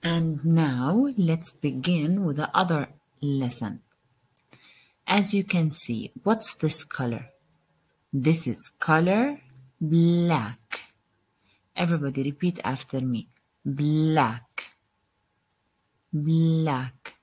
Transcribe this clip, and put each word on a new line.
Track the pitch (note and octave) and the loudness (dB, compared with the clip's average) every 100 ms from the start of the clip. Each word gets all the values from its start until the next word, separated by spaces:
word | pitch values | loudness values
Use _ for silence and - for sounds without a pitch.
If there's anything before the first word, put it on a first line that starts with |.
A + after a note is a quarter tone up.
And | E3+ E3 E3 D3+ | 0 0 0 0
now | D#3+ E3 D#3 B2+ C3 G3+ C#4 B3 | 2 4 4 0 0 2 2 2
let's | E3+ D#3+ E3 | 2 0 -4
begin | - D3 C3 C3 F3 D3+ F#3+ | -4 -4 -2 0 0 2 0
with | F#3 C#3+ | 0 -2
the | D3+ - | 0 0
other | F3+ D#3+ C3+ - _ _ | 2 0 -2 -10 _ _
lesson. | D3 C#3 B2+ - A2 A2+ _ _ _ _ _ - _ - - - _ _ - | -2 0 -2 -4 -8 -8 _ _ _ _ _ -20 _ -20 -20 -20 _ _ 0
As | G3 G3+ | 0 2
you | G3+ | 0
can | G3 F3 D#3+ | 0 0 0
see, | C#3+ - A2+ - - | -2 -6 -6 -6 -6
what's | - A3 - | 0 0 0
this | - D#3 - | -2 -2 -2
color? | - - B2+ A#2 B2 _ _ _ _ _ _ _ _ | -6 -6 -4 -4 -10 _ _ _ _ _ _ _ _
This | C#3 C3 D#3+ C3+ | -2 2 0 -2
is | A2+ - _ | -6 -10 _
color | - D#3 E3+ G3+ C4 D4 - - - _ | 2 2 4 2 0 -2 -12 -20 -20 _
black. | D#3 E3 E3+ E3+ E3+ D#3 G#2+ A#2 _ - - _ _ _ _ _ _ _ _ - | 0 4 4 4 2 0 -2 -8 _ -14 -14 _ _ _ _ _ _ _ _ -4
Everybody | F3+ E3+ C#3 C3+ | 0 0 -2 -2
repeat | C3+ C#3+ F3+ F3 | -4 -2 -2 -2
after | - C3 - C#3 | -4 -6 -6 -4
me. | B2+ A#2+ - _ _ _ | -2 -4 -6 _ _ _
Black. | - C#3 D3 D#3 D#3 D#3 B2 A2+ - - - _ _ _ _ _ _ _ _ _ _ _ _ _ _ | -8 -2 0 2 2 4 2 0 -10 -14 -14 _ _ _ _ _ _ _ _ _ _ _ _ _ _
Black. | D#3 D3 D#3+ E3 D#3+ D#3 C3 B2+ - - - | -4 0 2 4 2 0 -2 -4 -10 -20 -20